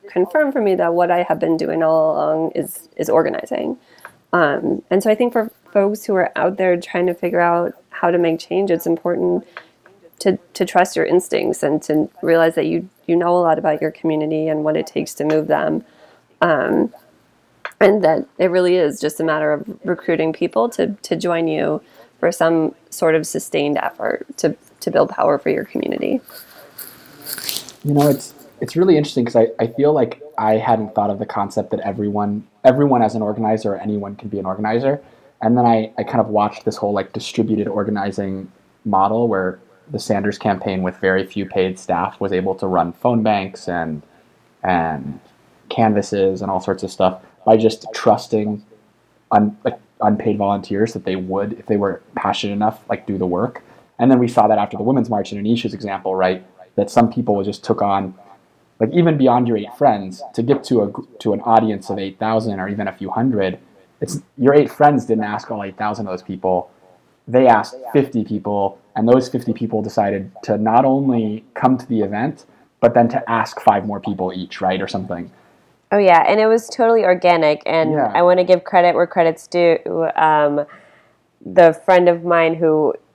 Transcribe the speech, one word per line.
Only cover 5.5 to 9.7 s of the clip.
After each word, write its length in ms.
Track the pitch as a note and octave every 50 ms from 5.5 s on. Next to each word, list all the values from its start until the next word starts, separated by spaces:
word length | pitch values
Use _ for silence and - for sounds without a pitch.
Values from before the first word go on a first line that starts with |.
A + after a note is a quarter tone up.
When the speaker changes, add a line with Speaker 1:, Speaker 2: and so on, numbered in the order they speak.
| _ _ _ _ -
Speaker 1:
folks 320 | G#3 G3 G3+ G#3 G#3 -
who 100 | - G3+
are 180 | F#3+ F3+ - -
out 200 | - - F3+ G3
there 240 | G3 F#3+ F#3 F3+ F3
trying 260 | F3 - - F3+ F3
to 80 | F3+ F3
figure 260 | - - F3 F3 F3
out 340 | F3 E3+ E3+ E3+ F3 - - - _ _
how 200 | - - - F3
to 80 | F3 F3
make 220 | E3+ E3+ D#3+ E3
change, 300 | - - F3 F#3 G3+ G3
it's 160 | F3 D#3+ -
important 600 | - E3+ E3 - F3 F3 F3+ F3+ F3+ F3 F3+ - - _ - - _